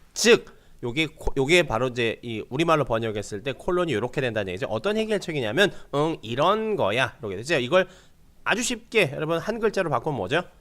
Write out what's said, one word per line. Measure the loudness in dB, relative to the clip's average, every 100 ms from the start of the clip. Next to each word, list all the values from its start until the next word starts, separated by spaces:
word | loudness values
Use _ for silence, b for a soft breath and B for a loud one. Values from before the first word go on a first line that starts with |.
| B
즉, | 0 6 6 4 b b b
요게 | -6 -2 -4 -2
코-, | -2 0
요게 | 4 4
바로 | 4 0 -2
이제 | 0 -2 -2
이 | -6 -8 -6
우리말로 | -2 2 2 2
번역했을 | 0 -2 -4 -6 -6
때 | -6
콜론이 | -6 -4 -2 0
요렇게 | 0 -2 -2
된다는 | -2 -2 -4
얘기죠. | -4 -4
어떤 | -2 -2 -2
해결책이냐면, | -2 -2 -2 -4 -2 2 2 B B
"응, | 0 0 -2
이런 | -6 0 2 2 0 0
거야." | 2 2 0 -4
이렇게 | -8 -8
되죠. | -2 -2
이걸 | 4 2 2 B B -20 -20 -8 -2
아주 | -2
쉽게 | -2 -6 -2 2 2
여러분 | 0 -2 -2
한 | -2 -2
글자로 | 0 0 0
바꾸면 | -2 -2 -4
뭐죠? | 0 -2 -2 -12